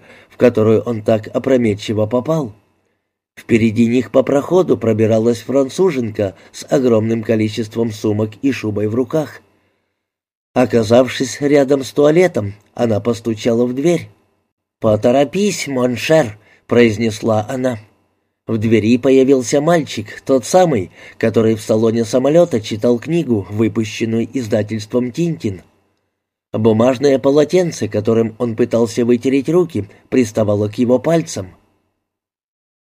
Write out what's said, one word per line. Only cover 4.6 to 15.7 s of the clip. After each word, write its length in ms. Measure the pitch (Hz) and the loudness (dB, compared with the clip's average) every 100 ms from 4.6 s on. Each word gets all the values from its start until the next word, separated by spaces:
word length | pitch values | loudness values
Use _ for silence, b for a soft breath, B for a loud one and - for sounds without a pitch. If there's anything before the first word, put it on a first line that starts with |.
| 151 120 | 2 0
пробиралась 640 | 110 107 107 113 117 113 | 0 0 2 2 0 -2
француженка 960 | - 135 135 - 190 131 113 107 98 b b | -2 -2 0 0 0 0 -4 -4 -6 b b
с 120 | - - | -20 -4
огромным 540 | 151 123 110 110 113 | 0 2 2 2 -2
количеством 680 | 107 110 110 110 107 117 117 | -2 0 -2 -4 -6 -4 -4
сумок 420 | 107 110 104 110 - | -2 -2 -2 -4 -4
и 80 | 139 | -4
шубой 360 | 120 107 101 107 | -2 -4 -4 -2
в 60 | |
руках. 480 | 117 123 156 147 - _ _ _ _ _ _ _ _ _ _ _ | -2 -2 -4 -6 -12 _ _ _ _ _ _ _ _ _ _ _
Оказавшись 880 | 127 123 117 107 117 127 - 127 - | -2 0 0 4 4 2 -2 -8 -4
рядом 420 | 143 143 135 139 | 2 2 4 0
с 80 | 127 | -2
туалетом, 640 | - 147 156 180 165 101 101 _ - | 0 2 4 2 0 -6 -10 _ -4
она 240 | 117 101 | -2 0
постучала 640 | 113 113 117 110 123 117 123 | -2 -4 -4 -4 -2 0 0
в 80 | |
дверь. 360 | 127 160 170 107 _ _ _ _ _ _ _ | 0 0 0 -4 _ _ _ _ _ _ _
"Поторопись, 880 | 110 107 120 135 143 185 202 165 | 0 2 2 2 2 0 -2 -2
моншер", 680 | - | -4